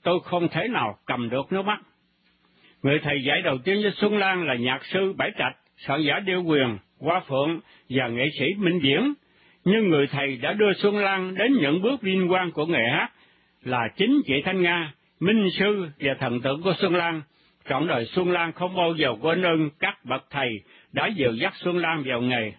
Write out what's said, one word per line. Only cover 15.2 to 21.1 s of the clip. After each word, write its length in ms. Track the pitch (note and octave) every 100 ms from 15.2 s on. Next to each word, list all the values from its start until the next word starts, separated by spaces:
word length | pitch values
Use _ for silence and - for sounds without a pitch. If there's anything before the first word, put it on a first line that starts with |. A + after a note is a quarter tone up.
| E3+ A3 F#3+ D#3
sư 300 | G3 G#3 E3+ C#3+
và 140 | C#3 C3+
thần 220 | C3 A#2+
tượng 200 | B2+ C#3+
của 120 | F#3 F3
Xuân 180 | F#3+ F3
Lan. 260 | E3+ D#3+ C#3+ _ _ _ -
Trọn 180 | C3+ E3+
đời 180 | C3+ A2+
Xuân 260 | - F3+
Lan 200 | F3 E3
không 240 | - F3+ F#3
bao 180 | E3+
giờ 220 | D#3+ C#3+ G#2+
quên 200 | D3+ E3+
ơn 280 | F3+ D#3+ D3+ _
các 260 | F#3+ - B2
bậc 200 | C3 _
thầy 200 | C#3+ B2+ G#2+ - - _
đã 140 | -
dìu 240 | E3+